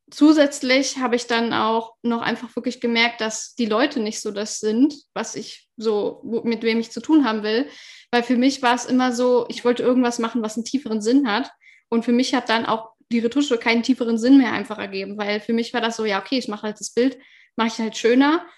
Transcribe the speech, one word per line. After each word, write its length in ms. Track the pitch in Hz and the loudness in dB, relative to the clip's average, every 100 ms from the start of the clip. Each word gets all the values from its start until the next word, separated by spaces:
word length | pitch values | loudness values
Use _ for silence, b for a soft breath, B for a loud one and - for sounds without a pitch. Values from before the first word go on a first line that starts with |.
| _ | _
zusätzlich 880 | - 294 311 285 - 254 269 269 269 | 4 4 6 4 0 0 2 0 -2
habe 180 | 254 240 | -2 -2
ich 120 | - | 0
dann 260 | 233 233 | -2 0
auch 400 | 226 220 226 226 - | 0 0 -2 -4 -6
noch 200 | 240 233 | -4 -2
einfach 320 | - 226 240 - | -2 -6 -6 -8
wirklich 260 | 247 240 | -6 -4
gemerkt, 400 | 240 233 233 233 | -2 0 0 0
dass 340 | 220 214 - - | -6 -6 -12 -4
die 120 | 226 | -2
Leute 320 | 214 294 294 | 0 0 -2
nicht 200 | 214 - | -6 -6
so 120 | 214 | -8
das 280 | 202 214 - | -6 -8 -4
sind, 360 | 214 226 294 - _ | -2 2 2 0 _
was 220 | - 220 - | -10 -8 -10
ich 340 | - - _ - | -14 -18 _ -6
so, 420 | 220 208 196 - | -2 -2 -2 -6
wo, 180 | - 233 | -6 -4
mit 220 | 233 226 | -2 -2
wem 160 | 226 226 | 0 -2
ich 120 | 226 | -4
zu 80 | 233 | -10
tun 240 | - 311 | 2 4
haben 200 | 247 220 | 4 0
will. 240 | 208 220 285 B B B B | -2 -2 -4 B B B B
Weil 120 | 240 | 0
für 120 | 233 240 | 2 2
mich 260 | 262 262 | 2 2
war 140 | 240 247 | 0 0
es 100 | - | 0
immer 280 | 254 254 | 0 2
so, 320 | 240 254 247 - | 2 2 2 0
ich 160 | - | -2
wollte 200 | 240 247 | -2 0
irgendwas 360 | 240 254 240 240 | 2 2 2 0
machen, 220 | 226 240 | -4 -2
was 160 | 214 233 | -4 -6
einen 80 | 226 | -4
tieferen 360 | 269 226 220 | -6 -4 -2
Sinn 300 | 214 269 262 | 2 2 4
hat. 200 | 208 269 b b b _ | 0 -2 b b b _
Und 180 | 233 233 | -2 2
für 60 | |
mich 220 | 240 254 | 2 2
hat 160 | 262 247 | 0 0
dann 160 | 226 - | 0 0
auch 260 | 220 - _ _ | -4 -6 _ _
die 80 | 233 | -2
Retusche 380 | 233 277 285 233 | 0 0 0 0
keinen 260 | 233 233 | 2 0
tieferen 340 | 226 247 233 226 | 2 0 0 0
Sinn 200 | 233 277 | 6 6
mehr 160 | 233 | 6
einfach 240 | 214 208 208 | 0 -6 -8
ergeben, 400 | 202 190 196 208 | -8 -8 -8 -6
weil 240 | 202 208 | -4 -2
für 100 | 208 | -2
mich 220 | 233 233 | -2 -2
war 80 | 240 | -2
das 160 | 226 226 | -2 -2
so, 80 | 220 | -2
ja, 140 | 196 | -2
okay, 180 | - 262 | -2 -4
ich 100 | 233 | -4
mache 160 | 208 | -8
halt 160 | 214 208 | -8 -10
das 120 | - | -6
Bild, 260 | - 262 - b b b - | 0 0 -2 b b b -4
mache 100 | 226 | -4
ich 100 | - | -2
halt 180 | 220 - | -6 0
schöner 480 | 233 254 285 320 B | 2 6 4 2 B